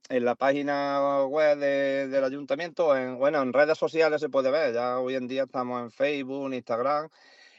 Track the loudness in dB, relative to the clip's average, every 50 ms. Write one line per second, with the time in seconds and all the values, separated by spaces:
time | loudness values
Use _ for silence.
0 | -8 -4 -2 0 0 0 0 2 2 0 0 0 0 -2 -2 -2 -2 0 0 0
1 | 0 2 2 2 0 0 2 2 4 4 4 2 2 0 2 2 0 0 0 -2
2 | -2 -2 0 0 0 0 -2 -6 -6 -4 -4 -4 -4 -4 -2 0 2 4 4 2
3 | 0 -2 -2 0 0 2 2 2 0 2 4 4 4 4 2 0 -2 0 2 2
4 | 2 2 2 0 -2 0 0 0 2 2 2 2 0 0 0 0 -2 -2 -2 -2
5 | -2 -2 -4 -4 -4 -4 -4 -4 -4 -4 -4 -4 -4 -4 -4 -6 -6 -8 -4 -2
6 | -2 -2 -2 -4 -6 -6 -8 -6 -6 -6 -6 -8 -6 -4 -2 -2 0 0 0 0
7 | -2 -6 -12 _ _ _ -20 -20 -20 -20 _